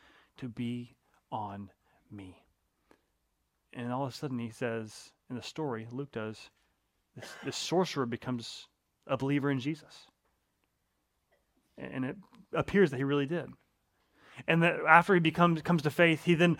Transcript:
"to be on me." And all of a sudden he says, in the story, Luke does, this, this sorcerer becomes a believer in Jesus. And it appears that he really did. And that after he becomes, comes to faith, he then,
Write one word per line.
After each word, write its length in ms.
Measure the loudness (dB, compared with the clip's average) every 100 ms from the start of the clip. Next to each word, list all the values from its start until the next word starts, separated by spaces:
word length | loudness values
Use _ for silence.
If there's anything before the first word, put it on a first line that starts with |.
| _ _ _ -14
"to 120 | -14
be 460 | -8 -6 -6 -12 _ _ _ _
on 400 | -10 -8 -10 -14 _ _ _ _
me." 320 | -18 -18 -20 _ _ _ _ _ _ _ _ _ _ _ _ _
And 200 | -12 -8
all 100 | -6
of 100 | -6
a 20 |
sudden 260 | -6 -8 -6
he 100 | -8
says, 600 | -6 -6 -6 -8 -14 -20 _ _
in 60 | -12
the 60 |
story, 440 | -12 -8 -6 -6 -8
Luke 180 | -10 -10
does, 400 | -8 -8 -10 -18 _ _ _ _ _ _
this, 180 | -20 -18 -12
this 120 | -10 -8
sorcerer 480 | -2 0 0 -2
becomes 600 | -4 -4 -6 -8 -8 -16 -20 _ _ _ -6
a 100 | -4
believer 320 | 0 -2 0
in 120 | -2
Jesus. 480 | -4 -8 -14 -20 -20 _ _ _ _ _ _ _ _ _ _ _ _ _ _ _ _ -16
And 260 | -12 -8
it 120 | -8 -8 -16 -20 -8
appears 380 | -4 0 4 4
that 60 | 2
he 80 |
really 220 | 0 0 0
did. 220 | -4 -8 -16 _ _ _ _ _ _ -20 -16 0
And 160 | 4
that 160 | 4 2 8
after 260 | 8 10
he 60 | 4
becomes, 420 | 4 4 4 4
comes 200 | 2 2
to 80 | 2
faith, 340 | 4 4 4
he 100 | 2
then, 240 | 4 4